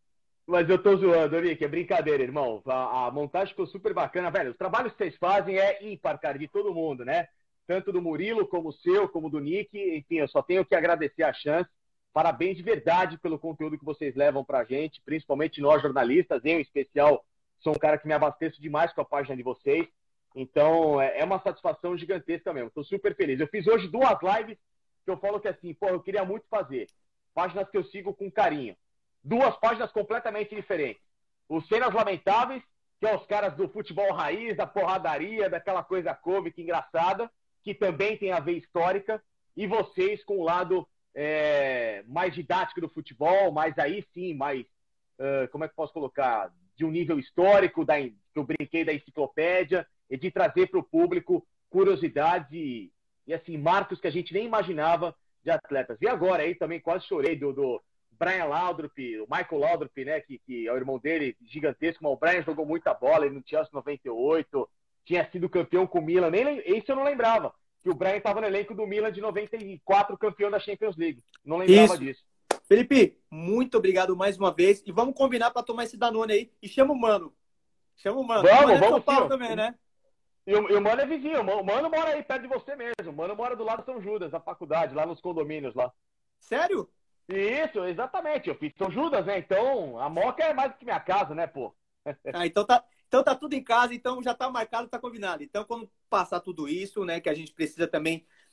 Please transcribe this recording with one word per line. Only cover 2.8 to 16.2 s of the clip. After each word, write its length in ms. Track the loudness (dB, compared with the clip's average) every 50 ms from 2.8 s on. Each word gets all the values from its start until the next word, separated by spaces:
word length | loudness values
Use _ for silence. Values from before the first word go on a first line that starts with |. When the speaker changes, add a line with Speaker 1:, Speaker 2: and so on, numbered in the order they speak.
| -2 -2 -2 -2 -2
Speaker 1:
a 40 | -2
montagem 380 | -2 -4 -4 -4 -2 -4 -4 -4
ficou 180 | -4 -6 -8
super 280 | -8 -8 -6 -6 -4 -2
bacana, 360 | -2 -4 -4 -4 -4 -4 -2
velho. 200 | -2 -2 -2 -4
Os 60 | -6
trabalhos 360 | -6 -6 -2 -2 -2 -2 -4 -4
que 60 | -6
vocês 180 | -6 -6 -4
fazem 420 | -2 0 2 2 2 2 0 2 2
é 240 | 2 2 0 -2 -6
ímpar, 340 | -12 -10 -6 -6 -6 -4 -4
cara, 200 | -4 -6 -6 -6
de 100 | -8 -6
todo 260 | -4 -4 -4 -2 -2
mundo, 300 | -4 -4 -4 -4 -6 -6
né? 240 | -2 -2 -2 -2 -4 _ _ _ _ _ _ _
Tanto 260 | -4 -4 -4 -2 -2 -2
do 100 | -2 -2
Murilo, 440 | -2 -2 -2 -2 -2 0 0 0
como 240 | 0 -2 -4 -4 -6
o 20 | -10
seu, 360 | _ 0 2 4 4 4 2
como 220 | -2 -4 -6 -6
do 80 | -6 -6
Nick. 400 | -4 -4 -4 -4 -6 -6 -8 -6
Enfim, 380 | -4 -4 -4 -4 -4 -4 -2
eu 120 | -2 0 0
só 140 | 0 0 0
tenho 220 | 2 2 0 2
que 100 | 2 2
agradecer 480 | 2 4 2 2 2 0 -2 -2 0 0
a 100 | 0 0
chance. 380 | -2 -2 0 0 0 0 -4 _ _ _ _ _ _ _ _ 0
Parabéns 440 | 0 2 2 2 0 -2 -2 -4
de 60 | -4 -2
verdade 560 | -2 -2 0 2 2 2 2 2 0 -2 -6
pelo 200 | -6 -6 -6 -6
conteúdo 400 | -6 -8 -8 -6 -6 -6 -6 -8
que 60 | -8
vocês 300 | -8 -8 -6 -6 -4 0
levam 280 | 2 2 2 2 0 -2
pra 220 | -2 -2 -2 -2
gente, 380 | -2 -4 -4 -4 -6 -8 -12 _
principalmente 560 | -8 -8 -6 -4 -4 -2 -2 -2 -4 -4 0
nós 220 | 2 4 4 4 4
jornalistas. 600 | 2 0 0 2 2 4 2